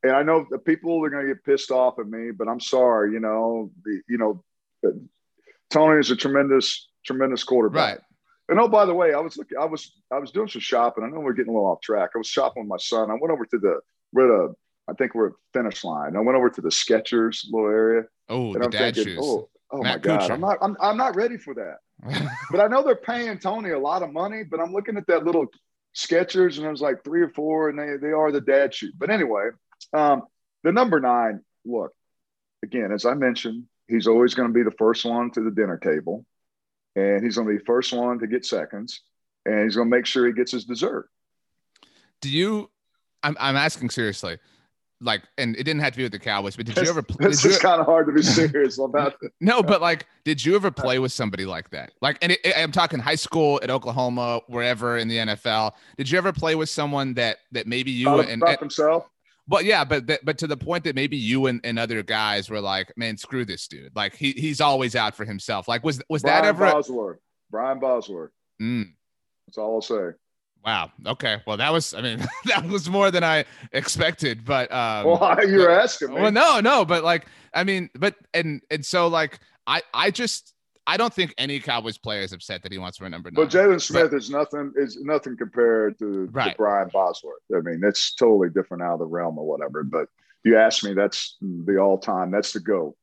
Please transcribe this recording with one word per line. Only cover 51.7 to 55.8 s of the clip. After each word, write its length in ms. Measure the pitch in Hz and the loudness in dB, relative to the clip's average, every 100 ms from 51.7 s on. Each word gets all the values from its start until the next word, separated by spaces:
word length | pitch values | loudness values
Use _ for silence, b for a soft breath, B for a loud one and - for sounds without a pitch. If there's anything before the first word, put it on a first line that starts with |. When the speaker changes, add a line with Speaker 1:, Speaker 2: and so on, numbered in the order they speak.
| 78 64 _ | -14 -14 _
Speaker 2:
Like, 160 | 135 147 | -4 0
and 120 | 175 | 0
it, 60 | 175 175 170 | 2 2 0
I'm 160 | 160 | 0
talking 260 | 175 165 143 | 0 0 0
high 160 | 131 156 | -2 -2
school, 460 | - 165 151 143 | -2 2 2 2
at 60 | 127 | 0
Oklahoma, 720 | 131 120 123 123 123 120 117 - | -4 -4 -4 -2 -2 -2 -4 -6
wherever 500 | 120 120 120 120 117 | -4 -2 -2 -2 -2
in 100 | 113 | -2
the 100 | 117 | -2
N 120 | 110 | -2
F 160 | 104 120 | -4 -2
L. 280 | 110 110 b | 0 0 b